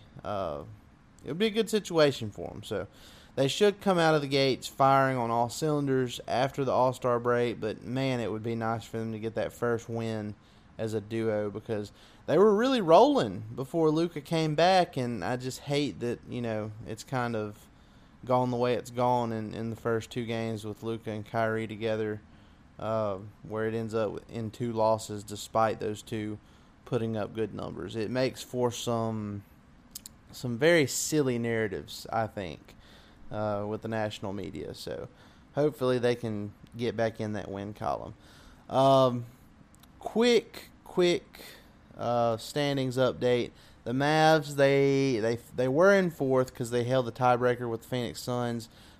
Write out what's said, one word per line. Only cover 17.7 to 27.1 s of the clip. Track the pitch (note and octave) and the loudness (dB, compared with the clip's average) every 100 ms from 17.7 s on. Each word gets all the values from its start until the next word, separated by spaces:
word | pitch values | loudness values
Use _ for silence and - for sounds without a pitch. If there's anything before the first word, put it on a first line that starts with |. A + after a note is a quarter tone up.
| - - - - - | -20 -20 -20 -20 -10
gone | B2 B2+ B2 | 0 2 2
the | A#2+ | 2
way | B2 | 2
it's | A2 B2 | 0 -2
gone | A#2+ B2 B2 A#2 | 0 2 2 0
in, | A2 G#2+ | -4 -6
in | F2+ A2+ | -6 -6
the | A2 | -4
first | A#2+ A2+ A2 | -2 -2 -2
two | B2 | -8
games | A2+ A2+ A2+ G#2+ | -6 -4 -4 -6
with | G#2+ G2+ | -8 -8
Luka | A2+ A2+ A2 | -6 -6 -6
and | G#2+ | -8
Kyrie | G#2 A2+ A2+ A2 A2 | -4 -2 0 0 -4
together, | G#2 A2 A2 G#2+ G#2+ - - - - - - | -4 -2 -2 -2 -6 -10 -20 -20 -20 -20 -10
uh, | G#2+ A2 G#2 F#2+ G#2 - - | -4 -2 -2 -4 -10 -18 -8
where | G#2+ A2 | -4 -2
it | |
ends | A2+ A2+ | -2 -2
up | A2 G2+ E2+ - | -2 -2 -4 -10
in | A#2 A2 | -8 -8
two | - A#2+ | -6 -4
losses | A2+ A2 A2 - G#2 | 2 2 2 -2 -10
despite | G#2 G#2 - A2 A2 - | -10 -12 -2 2 2 0
those | G#2 G#2+ | -6 -8
two | - A2 G#2+ G#2 - - - _ | -8 -6 -6 -10 -14 -20 -20 _
putting | - A#2+ A2+ | -6 -2 -2